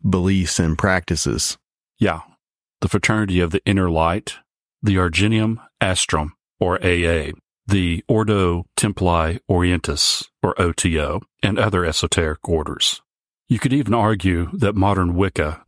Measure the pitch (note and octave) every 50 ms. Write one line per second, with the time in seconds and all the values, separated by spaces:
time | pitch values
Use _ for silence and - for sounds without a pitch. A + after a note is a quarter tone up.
0 | - G2 F#2 F#2 F2 F#2+ G2 F#2+ F2+ E2 - - F2+ D#2+ D#2+ D#2+ - G2+ F#2 F2+
1 | E2+ - F2+ D#2 - C#2+ A1+ - - - - - _ _ _ _ _ _ _ _
2 | A2 G2+ D#2+ D#2+ - - _ _ _ _ _ _ _ _ _ _ - F#2 - G#2
3 | - - A2+ A2 G#2+ G2 F2+ F2+ F2 E2+ E2 G2 - - G2+ G2 F#2+ F2 E2 D#2+
4 | E2 E2 E2+ G#2+ - - - - _ _ _ _ _ _ _ _ - G#2 G2 F#2
5 | F2+ F2 D#2+ D#2+ G2 G#2+ A2+ A2 G#2+ A2 A2+ A#2 - _ _ _ A#2 G2 F#2 -
6 | - - - D#2 D2+ D2+ - _ _ _ _ _ - F2+ F2+ F#2 - F#2 F2 F2
7 | F2 E2+ E2+ D#2+ D2+ - D#2 - _ _ _ _ _ - G2+ G2 F2+ E2+ E2+ E2+
8 | - - B2 A2 A2 G#2 G#2+ G2+ F#2+ F2 E2+ F2 E2+ - _ - - G#2+ G2 -
9 | F#2+ F2+ E2+ E2 D#2+ D#2+ E2+ - - _ G2 F2 F2 F2+ F2+ E2+ - - D2 D2
10 | - - - - - - _ _ - F2+ - - F#2 F2 E2 - - F2+ D#2+ D#2
11 | D2 - D#2+ G2 - _ _ _ - G2+ G2+ - G#2+ G#2+ F#2+ F2+ F2 E2 D#2 -
12 | - - - - E2+ D#2 D2+ - _ - E2+ D#2+ D2+ - D2+ - - - - -
13 | _ _ _ _ _ _ _ _ _ _ B2+ A2 - C3+ B2+ C#3+ C3 G#2 G#2+ A#2
14 | G#2+ G#2+ A2 G2+ F2 F#2+ F2+ E2+ E2+ E2+ F2+ G3 - G2 G#2+ G2+ F#2+ G2+ G2+ F#2+
15 | F#2 F2 F2 F2 G2 F#2+ - - D#2 D2+ D#2 - -